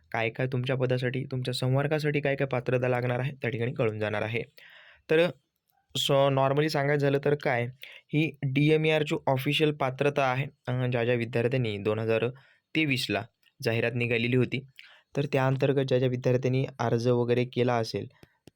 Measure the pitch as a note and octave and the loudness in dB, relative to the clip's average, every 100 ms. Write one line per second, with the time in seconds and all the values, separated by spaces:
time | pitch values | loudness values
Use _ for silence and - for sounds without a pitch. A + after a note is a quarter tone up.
0 | _ A2+ A2+ - C3 B2+ B2+ C3 B2+ B2+ | _ -2 -2 -2 -4 -2 -2 -2 0 -2
1 | B2 B2+ - C3 B2+ B2 B2+ C3 D3 D#3 | -2 -4 -6 -6 -6 -2 0 2 0 0
2 | D3 D3 C#3+ C#3 C#3 B2 B2+ B2+ B2 B2 | 0 0 0 0 -2 -2 0 0 2 0
3 | B2 B2 C3+ - A#2+ A2+ A#2 - A2+ G#2+ | 0 -2 -4 -6 -6 -4 -4 -2 -2 -2
4 | G#2+ G#2 G#2+ A2+ - _ - - - - | -2 -2 -4 -4 -8 _ -20 -20 -20 -10
5 | - D#3+ F3 - _ _ _ _ _ C3 | 0 2 2 -2 _ _ _ _ _ -4
6 | - C#3 C#3 C3+ C3+ C#3+ D#3 D3+ C#3 D3 | 0 4 4 4 2 2 0 0 0 2
7 | C#3 C#3 D3 D3 D3+ B2 A#2+ - - - | 2 2 2 0 0 -2 -2 -8 -18 -20
8 | - D3 D#3 - C#3 C3+ D3 D#3 D#3 D#3 | -4 0 0 -2 -2 2 4 4 2 0
9 | D3+ D#3+ - C3 C#3 D3 D#3 D3 C3 C3 | 0 -2 0 0 0 0 0 0 -2 0
10 | C#3+ C#3+ C3+ B2+ C#3+ - - B2+ B2 B2 | -2 0 0 0 -4 -8 -6 -2 0 0
11 | A#2 B2 A#2 A#2+ A#2 C3 A#2 G2+ G#2 G#2+ | 0 0 0 0 0 0 -2 -2 -2 0
12 | A2+ A2+ A#2+ B2+ _ _ _ D#3+ D#3 B2+ | 0 0 0 -6 _ _ _ -2 0 0
13 | - G2 G#2+ _ _ - B2+ A2+ A#2 A#2+ | -2 -2 -4 _ _ -6 -2 0 0 0
14 | A#2+ A#2 A#2+ B2+ A#2+ A#2+ C3 - - - | -2 0 2 2 0 -2 -8 -18 -20 -20
15 | _ - C#3+ C3+ C3 C3+ C#3 C#3 C3+ B2+ | _ -6 -2 2 2 2 2 2 2 2
16 | C3 B2 C3 B2+ C3 C3 C3+ - A#2 A#2+ | 2 0 0 2 2 0 -2 -2 -2 0
17 | A#2+ A#2+ A#2+ B2 B2 B2+ B2 A#2+ A2+ G2+ | 2 2 2 0 0 0 0 0 -2 -6
18 | A2+ - - _ - | -8 -14 -20 _ -10